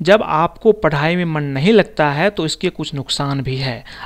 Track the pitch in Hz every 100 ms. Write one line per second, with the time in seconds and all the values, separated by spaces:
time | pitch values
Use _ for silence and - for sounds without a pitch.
0 | 160 214 - 156 170 - 220 214 160 147
1 | 156 175 175 156 143 135 160 226 175 -
2 | 151 143 185 208 160 - 180 - 156 143
3 | 127 - 143 139 135 131 131 117 - -